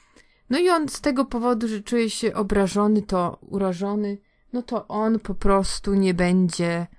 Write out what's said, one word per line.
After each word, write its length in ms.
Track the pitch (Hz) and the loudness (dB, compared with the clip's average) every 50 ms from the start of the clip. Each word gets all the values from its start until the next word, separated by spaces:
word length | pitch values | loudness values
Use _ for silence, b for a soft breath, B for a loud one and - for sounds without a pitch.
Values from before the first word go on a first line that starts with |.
| b b b b b b b b b - | b b b b b b b b b -2
No 80 | 240 302 | 0 2
i 100 | 349 370 | 2 2
on 200 | 349 330 311 262 | 2 2 0 -4
z 120 | - - | -6 -2
tego 240 | - 294 277 262 269 | -2 0 0 0 -2
powodu, 440 | - - 240 226 247 247 220 240 220 | -2 -2 -2 0 0 0 0 -2 -4
że 120 | 220 202 | -4 -6
czuje 300 | 208 - 240 240 226 220 | -4 -2 0 0 0 0
się 240 | - - - 214 - | -2 -2 -4 -4 -2
obrażony, 680 | - 214 202 214 202 196 180 175 202 208 214 214 214 | -2 -2 0 2 2 2 2 2 2 2 4 2 2
to 360 | 208 - 190 180 175 175 - - | 0 0 -2 -2 -2 -2 -6 -10
urażony, 760 | - - - 202 196 190 180 170 196 202 208 214 208 202 202 202 _ _ _ _ _ - | -14 -8 -4 -2 -2 -2 -2 -4 -4 -4 -4 -4 -4 -4 -6 -10 _ _ _ _ _ -10
no 100 | - 247 | -8 -8
to 260 | 240 - 247 202 - - | -6 -6 -6 -8 -6 -6
on 300 | 208 208 220 220 226 214 | -4 -2 0 0 0 0
po 160 | - - 190 | -2 -4 -4
prostu 600 | - - 196 196 196 190 - - - - 196 202 | 2 4 4 4 4 2 0 -4 -4 -2 0 2
nie 200 | 196 190 185 180 | 2 2 2 2
będzie, 720 | 175 180 175 180 185 185 175 - - 175 170 170 170 170 - - | 2 2 4 4 4 2 2 0 -2 -2 -2 -2 -4 -6 -8 -12